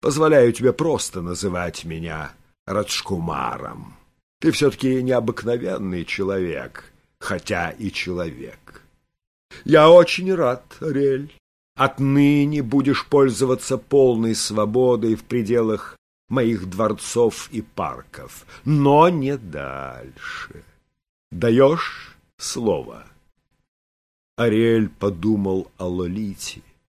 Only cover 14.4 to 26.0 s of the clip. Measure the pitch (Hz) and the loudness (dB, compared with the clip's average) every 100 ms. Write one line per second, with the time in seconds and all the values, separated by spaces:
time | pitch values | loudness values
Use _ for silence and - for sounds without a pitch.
14.4 | - 107 104 117 127 120 113 107 - 120 | -2 -2 0 2 2 2 0 -2 -2 -4
15.4 | 104 120 113 104 - - _ _ _ 131 | 0 0 0 -2 -6 -20 _ _ _ -2
16.4 | 117 110 92 92 110 107 - 120 117 - | 0 -2 -6 -2 -2 -2 -6 0 0 0
17.4 | - 113 - - 82 64 - - 65 - | -12 -12 -12 -8 -8 -8 -16 -20 -20 -20
18.4 | - - 127 151 139 147 170 170 135 139 | -20 -10 0 2 6 6 6 4 -4 -6
19.4 | 101 78 67 67 67 64 65 64 - - | -10 -12 -10 -10 -12 -14 -18 -16 -14 -14
20.4 | - - - _ _ _ _ _ _ 87 | -14 -18 -20 _ _ _ _ _ _ -4
21.4 | 117 117 135 165 - - - _ _ _ | 2 6 4 4 -4 -10 -20 _ _ _
22.4 | - 135 113 80 58 58 - _ _ _ | -10 -4 -2 -2 -6 -18 -20 _ _ _
23.4 | _ _ _ _ _ _ _ _ _ - | _ _ _ _ _ _ _ _ _ -2
24.4 | 117 107 117 113 107 - 101 87 101 107 | 0 2 2 2 0 -2 -4 -2 -2 0
25.4 | 98 95 90 _ 92 90 | 0 -4 -6 _ -6 -4